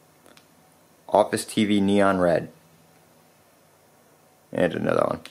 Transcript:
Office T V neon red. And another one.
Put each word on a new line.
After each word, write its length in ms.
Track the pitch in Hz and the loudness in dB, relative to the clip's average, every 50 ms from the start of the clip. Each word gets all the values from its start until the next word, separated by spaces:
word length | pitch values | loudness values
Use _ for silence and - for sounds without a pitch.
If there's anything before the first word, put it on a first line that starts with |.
| _ _ _ _ _ - - - - _ _ _ _ _ _ _ _ _ _ _ _ - | _ _ _ _ _ -20 -20 -20 -20 _ _ _ _ _ _ _ _ _ _ _ _ 0
Office 360 | - 98 104 - - 107 - | 2 2 2 2 -2 -6 -6
T 200 | - - - 110 | -4 -2 -2 0
V 160 | 98 104 104 | 2 2 2
neon 380 | 98 98 101 101 98 98 95 92 | 2 2 2 2 2 2 2 2
red. 320 | 90 87 82 - 82 - - _ _ _ _ _ _ _ _ _ _ _ _ _ _ _ _ _ _ _ _ _ _ _ _ _ _ _ _ _ _ _ _ _ _ _ _ _ _ _ - | 2 2 0 0 -2 -6 -12 _ _ _ _ _ _ _ _ _ _ _ _ _ _ _ _ _ _ _ _ _ _ _ _ _ _ _ _ _ _ _ _ _ _ _ _ _ _ _ -4
And 220 | - 87 85 80 | -2 -2 -2 -2
another 300 | - - - 50 50 50 | -4 -4 -2 0 0 0
one. 140 | 50 - - - - | -2 -4 -6 -12 -18